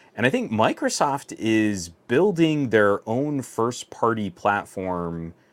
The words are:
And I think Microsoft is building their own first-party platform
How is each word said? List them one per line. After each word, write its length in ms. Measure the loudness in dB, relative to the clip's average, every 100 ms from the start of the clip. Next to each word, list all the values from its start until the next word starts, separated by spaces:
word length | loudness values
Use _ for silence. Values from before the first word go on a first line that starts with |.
| _ -2
And 100 | 0
I 40 |
think 200 | 0 -2
Microsoft 880 | 0 0 0 -4 0 -2 -2 -8 -6
is 520 | 0 2 2 0 -6 -12 -2
building 600 | 2 2 2 2 2 2
their 360 | 4 4 4 0
own 340 | -4 -2 -4
first-party 880 | -6 -2 -2 -4 -12 -2 0 0 -4
platform 1040 | -2 -2 0 -4 -8 -6 -4 -4 -8 -10 -14 _